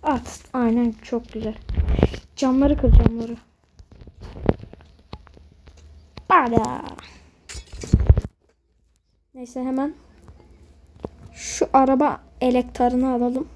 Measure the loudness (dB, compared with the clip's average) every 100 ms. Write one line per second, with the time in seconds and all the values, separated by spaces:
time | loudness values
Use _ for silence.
0 | -2 -2 -4 -16 -10 -2 0 2 0 -2
1 | -8 -8 -8 -10 -10 -10 -8 -2 0 4
2 | 4 2 -16 -2 0 4 2 2 6 8
3 | 6 0 -8 -10 _ _ _ _ -20 -20
4 | -20 -20 -18 -14 -2 -2 -2 -20 -20 _
5 | _ -20 -20 -20 -20 _ -20 -20 -20 -20
6 | -20 -20 0 2 2 0 -2 -6 -12 -18
7 | -20 -20 -20 _ _ -18 -16 -16 0 0
8 | 4 2 2 _ _ _ _ _ _ _
9 | _ _ _ -20 -16 -10 -6 -4 -6 -8
10 | -20 -20 -20 -20 -20 -20 -20 -20 -20 -16
11 | -16 -16 -20 -18 -12 -4 0 2 2 2
12 | 0 -4 -12 -6 -2 0 -2 -2 -2 0
13 | -2 -2 -2 -4 -8